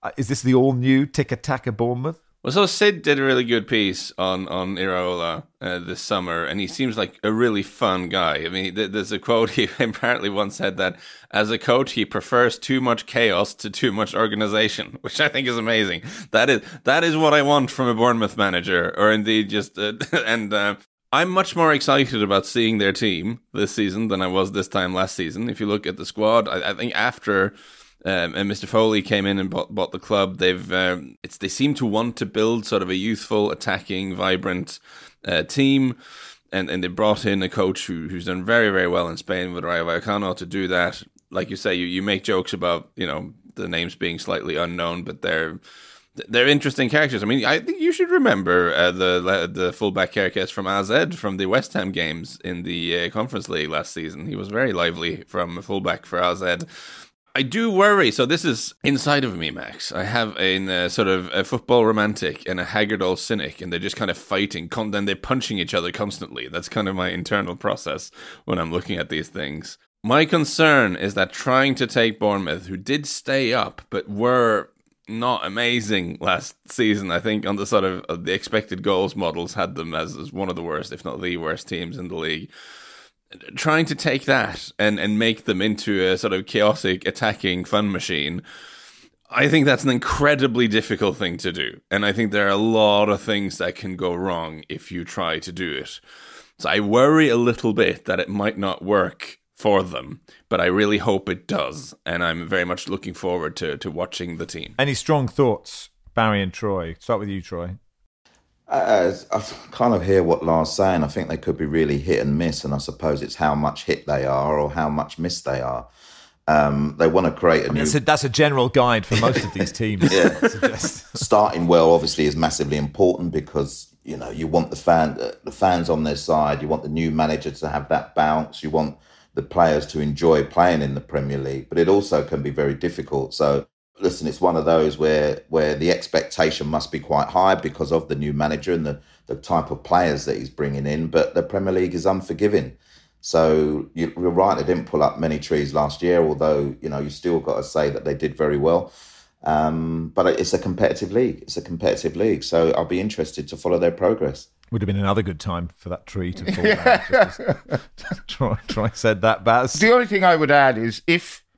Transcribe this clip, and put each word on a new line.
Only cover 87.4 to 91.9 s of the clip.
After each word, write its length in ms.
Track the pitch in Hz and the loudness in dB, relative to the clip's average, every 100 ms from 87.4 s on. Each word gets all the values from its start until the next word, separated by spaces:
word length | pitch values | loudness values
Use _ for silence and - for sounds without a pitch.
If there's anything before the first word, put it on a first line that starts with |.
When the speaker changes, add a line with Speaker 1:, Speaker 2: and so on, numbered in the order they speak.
| - 90 87 | -2 -2 0
Speaker 2:
fun 260 | 104 104 | 0 0
machine, 520 | 92 - 82 71 87 - - - - - - - _ _ | -2 -4 -4 -4 -6 -10 -20 -20 -20 -20 -20 -20 _ _
I 180 | 113 143 | 0 2
think 180 | 160 139 | 4 4
that's 180 | 127 | 2
an 60 | 135 | 2
incredibly 800 | 123 - - 143 147 131 117 117 | 0 0 2 2 4 2 2 2
difficult 500 | 107 - 101 104 - | 2 0 0 0 0
thing 200 | 92 87 | -4 -4
to 140 | 92 | -6
do. 300 | 87 65 - _ | -4 -6 -6 _